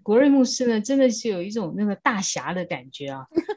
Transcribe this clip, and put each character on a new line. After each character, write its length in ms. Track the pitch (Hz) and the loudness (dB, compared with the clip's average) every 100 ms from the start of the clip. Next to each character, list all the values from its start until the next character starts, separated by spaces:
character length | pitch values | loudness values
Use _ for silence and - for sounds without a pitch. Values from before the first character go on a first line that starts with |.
国 140 | - 220 | 2 4
瑞 120 | 285 | 6
牧 160 | 277 247 | 6 4
师 220 | - 247 | 2 0
呢 120 | 220 | 0
真 180 | 214 277 | 0 2
的 120 | 262 | 2
是 180 | 220 233 | 2 -4
有 140 | 185 | -4
一 100 | 185 | -4
种 220 | 226 196 190 | -6 -6 -2
那 80 | |
个 120 | 208 196 | -4 -2
大 240 | 240 214 | -2 -2
侠 320 | 190 151 135 | -2 -6 -6
的 100 | 180 175 | -6 -6
感 240 | 147 131 | -8 -10
觉 160 | - 139 | -12 -10
啊， 180 | 135 - 320 - | -10 -8 -4 -4